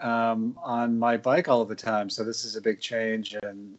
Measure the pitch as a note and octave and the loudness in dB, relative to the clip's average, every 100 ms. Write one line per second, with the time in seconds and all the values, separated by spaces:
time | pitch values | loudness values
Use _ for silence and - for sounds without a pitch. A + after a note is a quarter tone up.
0 | A#2+ A#2 A2+ A2+ A2+ A#2+ C3 A#2+ A#2+ A#2 | 0 2 2 2 -2 -4 -4 0 2 2
1 | A#2 A#2 B2+ D3+ E3+ B2 G#2+ G#2+ A2+ G#2+ | 4 2 4 2 4 4 2 -2 -2 0
2 | G2+ A2 A2 A2+ A#2 G#2+ A2 G#2 - A#2 | -2 -4 -4 -4 -8 -2 0 0 -2 -2
3 | A2 A2 G#2 G#2 G2+ G2+ G2+ | 0 -2 -4 -8 -8 -10 -16